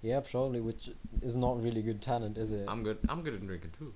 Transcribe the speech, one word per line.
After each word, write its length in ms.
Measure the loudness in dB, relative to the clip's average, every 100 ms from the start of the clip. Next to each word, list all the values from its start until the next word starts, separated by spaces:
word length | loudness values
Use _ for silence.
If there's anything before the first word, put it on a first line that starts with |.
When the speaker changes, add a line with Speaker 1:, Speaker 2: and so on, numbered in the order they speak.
Speaker 1:
Yeah, 180 | 2 0
probably, 400 | 2 0 2 2
which 300 | 0 -2 -8 -10 -2 0
is 140 | 2 4
not 260 | 4 4
really 200 | 2 2
good 180 | 0 0
talent, 380 | 0 0 0 -2
is 140 | 0
it? 120 | 0 0
Speaker 2:
I'm 160 | 0
good, 160 | 0 2 2
I'm 140 | 2
good 120 | -2
at 120 | -4 -6
drinking, 260 | -6 -8 -10
too. 140 | -12